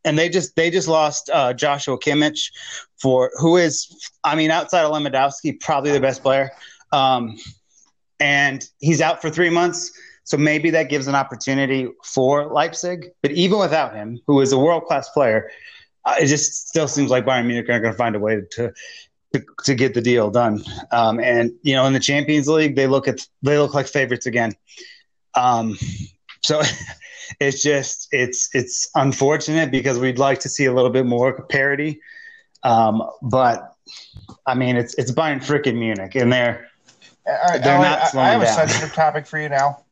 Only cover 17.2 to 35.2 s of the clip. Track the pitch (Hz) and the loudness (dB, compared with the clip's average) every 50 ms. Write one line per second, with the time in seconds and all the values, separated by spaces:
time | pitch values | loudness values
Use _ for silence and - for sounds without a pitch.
17.2 | 120 131 131 123 120 120 120 120 113 - 120 113 110 113 104 - 120 117 107 104 | 2 0 0 0 0 -2 -2 -2 -2 -2 -2 0 0 -2 -2 0 -2 -2 0 -2
18.2 | 101 107 110 104 98 - - - 117 117 - - - - - - - _ _ _ | 0 0 0 -2 -2 -6 -6 -6 -6 -6 -6 -10 -18 -20 -20 -20 -20 _ _ _
19.2 | _ _ - 135 - - _ - - 131 135 117 131 131 - 123 113 123 123 120 | _ _ -4 -4 -4 -8 _ -6 -2 -2 0 2 2 0 0 0 2 2 2 4
20.2 | 107 104 98 120 120 113 104 104 - - - 107 - - - 117 117 110 110 117 | 2 2 2 2 2 2 0 -2 -6 -10 -12 -14 -8 -4 0 0 2 2 0 0
21.2 | 123 127 120 120 120 117 120 - - 147 135 131 131 135 135 131 - - 143 143 | 0 2 2 2 2 0 -4 -4 -2 0 2 2 2 2 2 2 0 0 0 0
22.2 | 147 151 151 151 135 143 156 156 156 147 135 131 135 135 135 139 135 143 123 - | 0 2 0 2 2 2 2 2 2 2 2 2 2 2 2 2 0 0 -4 -4
23.2 | - - _ _ - 139 147 147 147 143 147 143 135 - - 147 135 127 123 117 | -10 -16 _ _ -2 0 2 2 2 2 0 -2 -4 -2 -2 -2 -2 -2 -2 -4
24.2 | - 127 113 120 117 113 104 - _ _ - - - - - - _ _ _ _ | -4 -4 -2 -2 -2 -2 -4 -8 _ _ -20 -20 -20 -20 -20 -20 _ _ _ _
25.2 | _ _ - 127 123 127 123 117 113 113 104 - - - - - - - - _ | _ _ -2 0 2 2 2 2 0 -4 -6 -6 -8 -8 -8 -10 -12 -14 -16 _
26.2 | _ - - - - - 151 151 151 - - - - - - - - - - - | _ -20 -10 -6 -4 -2 0 0 0 -2 -2 -6 -12 -16 -18 -20 -20 -20 -20 -20
27.2 | - - - - 143 139 135 - - 147 147 139 127 - - - - - - 135 | -18 -18 -6 -4 -2 -2 -2 0 0 0 0 0 -2 -4 -8 -12 -8 -6 -2 -2
28.2 | 127 123 123 - - - - 131 123 - - - - - - 156 135 139 123 - | -2 -2 -2 -4 -4 -2 -2 -4 -4 -4 -4 -6 -6 -2 0 0 0 0 2 2
29.2 | 139 139 151 160 147 - 156 165 160 135 127 131 117 139 127 120 127 131 123 117 | 2 2 2 0 -2 -2 0 0 0 0 0 -2 0 0 -2 0 -2 -2 0 0
30.2 | 139 135 135 120 - 135 - - 143 131 123 127 127 127 113 131 131 123 117 117 | 2 2 0 0 -4 -6 -4 0 0 2 4 4 2 4 2 2 2 2 0 2
31.2 | 123 131 - - - - - 139 135 143 143 139 147 156 151 - - - - - | 0 0 0 -4 -6 -4 -2 0 0 0 0 -2 -2 -4 -6 -8 -14 -20 -20 -20
32.2 | - - - - _ _ _ _ - 127 117 113 113 110 107 110 - - - - | -20 -20 -20 -20 _ _ _ _ 0 2 4 4 4 4 2 0 -2 -6 -10 -10
33.2 | - 123 113 131 127 120 117 - - - - _ _ - - - - - - - | -4 -2 0 2 2 2 2 0 -6 -14 -20 _ _ -20 -20 -20 -20 -20 -20 -20
34.2 | - - - - _ 135 127 127 131 127 123 120 117 - - - 127 117 123 156 | -20 -20 -20 -8 _ -4 -2 0 0 0 0 0 -2 -2 -4 -4 -4 -2 -2 0